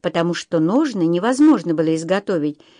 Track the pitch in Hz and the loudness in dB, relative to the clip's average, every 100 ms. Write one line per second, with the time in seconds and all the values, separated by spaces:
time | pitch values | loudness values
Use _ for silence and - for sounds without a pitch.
0 | 175 170 170 165 - 165 160 247 311 208 | -4 -2 -2 -4 -4 0 2 2 0 0
1 | 165 175 220 262 311 233 165 160 160 160 | 0 0 -2 4 4 4 0 -2 0 -2
2 | 165 196 196 175 147 147 _ | -2 -4 -2 -4 -4 -6 _